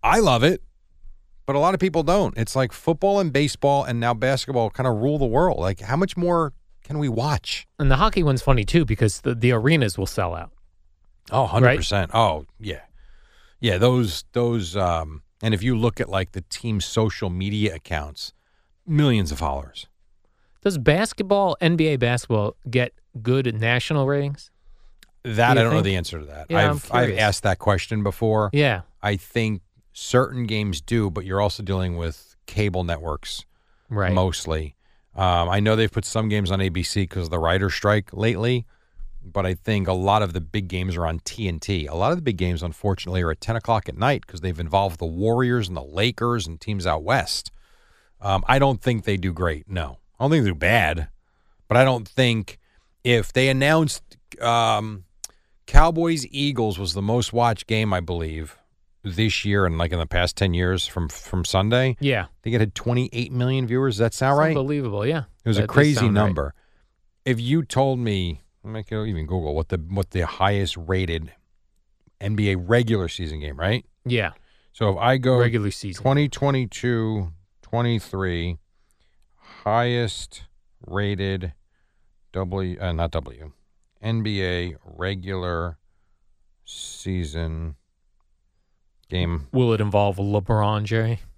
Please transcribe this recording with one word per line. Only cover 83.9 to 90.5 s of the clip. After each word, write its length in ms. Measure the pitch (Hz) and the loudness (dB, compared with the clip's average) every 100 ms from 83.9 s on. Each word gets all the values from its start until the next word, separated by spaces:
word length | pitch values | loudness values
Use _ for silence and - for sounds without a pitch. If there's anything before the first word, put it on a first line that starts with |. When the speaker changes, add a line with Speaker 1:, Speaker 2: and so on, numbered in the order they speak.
| _ | _
Speaker 1:
N 220 | 107 113 | -4 -2
B 200 | 107 101 | -2 -2
A 320 | 92 90 90 78 | -2 -2 -4 -8
regular 960 | - 76 90 98 92 95 90 85 85 82 _ _ _ _ _ _ _ _ | -18 -8 -6 -6 -6 -6 -4 -4 -4 -8 _ _ _ _ _ _ _ _
season 1120 | - - - - - 92 82 80 82 80 82 73 _ _ _ _ _ _ _ _ _ _ _ _ _ | -20 -16 -16 -12 -6 -4 -4 -6 -6 -6 -10 -12 _ _ _ _ _ _ _ _ _ _ _ _ _
game 380 | 90 87 85 - | -2 -2 -2 -2
Speaker 2:
Will 220 | 127 123 | 2 2
it 80 | 113 | 2
involve 360 | 104 101 101 95 | 2 4 2 2
LeBron, 640 | 101 104 98 | 0 0 2